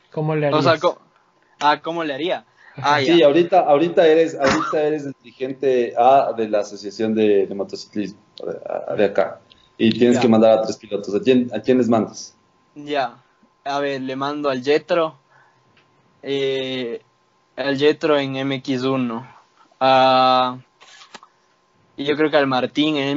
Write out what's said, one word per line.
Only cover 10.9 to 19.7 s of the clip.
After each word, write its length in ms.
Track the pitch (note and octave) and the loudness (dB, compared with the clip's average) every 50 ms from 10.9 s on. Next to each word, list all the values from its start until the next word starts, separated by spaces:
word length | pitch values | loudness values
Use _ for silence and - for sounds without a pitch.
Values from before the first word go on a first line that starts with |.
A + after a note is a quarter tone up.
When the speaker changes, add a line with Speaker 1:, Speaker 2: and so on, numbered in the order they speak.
| G#2 G2 - - G2 | -10 -8 -6 -6 -6
Speaker 3:
¿A 60 | G2+ | -2
quién, 300 | F2+ C3 C3 B2+ A#2+ A#2+ G#2 | 2 2 2 2 0 -2 -6
a 60 | G#2+ | -4
quién 160 | - - B2+ | 0 0 2
les 120 | B2+ A#2+ A2 | 2 2 2
mandas? 440 | A#2+ A2 G2+ - - - - - - _ _ _ _ _ _ _ _ | 0 0 0 -4 -8 -14 -20 -20 -20 _ _ _ _ _ _ _ _
Speaker 2:
Ya. 480 | D3+ D3 C#3+ D3 C#3+ C3 A#2+ A#2 A#2+ _ _ _ _ _ _ _ _ _ | -18 -10 -6 -4 -4 -4 -6 -8 -14 _ _ _ _ _ _ _ _ _
A 140 | C#3 C#3 C#3+ | -8 -6 -4
ver, 200 | C#3+ C#3+ C#3 C3 | -4 -4 -4 -6
le 160 | C3 C3 C3 | -6 -8 -8
mando 320 | C3 C#3 C#3+ D3 D3 D3 C#3+ | -6 -6 -6 -6 -4 -4 -4
al 140 | C3+ B2+ B2 | -4 -2 0
Jetro, 540 | C#3 D3 D#3+ - - F3+ E3+ D#3+ D#3+ D3+ _ _ _ _ _ _ _ _ _ _ _ _ _ _ _ _ _ _ _ _ _ - | 0 0 0 0 -2 -2 -2 -2 -2 -6 _ _ _ _ _ _ _ _ _ _ _ _ _ _ _ _ _ _ _ _ _ -8
eh, 800 | C3 C#3 C#3 C#3 C3+ C3+ C3+ C3 C3 C3 B2+ B2+ A#2 A#2 - - _ _ _ _ _ _ _ _ _ _ | -6 -4 -2 -2 -2 -4 -4 -6 -6 -8 -8 -8 -8 -10 -12 -14 _ _ _ _ _ _ _ _ _ _
al 200 | - C3 C#3 C#3 C3 | -8 -4 -4 -2 2
Jetro 400 | C#3+ D3 D3+ D3 - D#3 D3+ C#3+ | 2 2 2 2 0 0 0 0
en 180 | C#3 C3+ C3+ | 0 -2 -6
M 180 | C3+ C3+ C#3 C#3 | -6 -4 -4 -4
X 280 | C#3 C3+ C#3+ C3+ B2 B2+ | -6 -4 -4 -4 -2 -2
uno, 420 | C3 C3+ C3 B2+ A#2+ A2+ A#2 B2+ C3 - - _ _ _ _ _ _ | -2 -2 -2 -2 -4 -6 -8 -10 -14 -20 -20 _ _ _ _ _ _